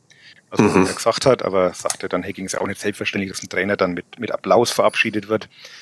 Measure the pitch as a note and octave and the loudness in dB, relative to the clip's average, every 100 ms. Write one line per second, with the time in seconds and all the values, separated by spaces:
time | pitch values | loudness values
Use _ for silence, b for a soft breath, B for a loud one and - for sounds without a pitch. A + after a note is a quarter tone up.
0 | _ b b b _ - G#2+ F#2+ F#2+ F2+ | _ b b b _ 2 4 4 2 0
1 | - - C#3 A#2+ - F#2+ F2+ - - - | 0 2 4 2 2 0 0 0 -6 -6
2 | F#2+ F#2 G2+ G2 F#2+ - G2 G2 G#2 G2+ | -4 -4 -4 -8 -6 -4 -4 -4 -6 -4
3 | G#2 G2+ F#2+ F#2 - F#2 F#2+ G2+ F#2 F2 | -4 -4 -4 -6 -6 -4 0 0 0 -2
4 | - - A2 - G2+ A2+ A#2+ - G#2+ - | -10 -8 -6 -4 2 4 4 4 2 2
5 | A#2 G#2+ G2+ A2 - B B B | 0 -2 -2 -4 -4 B B B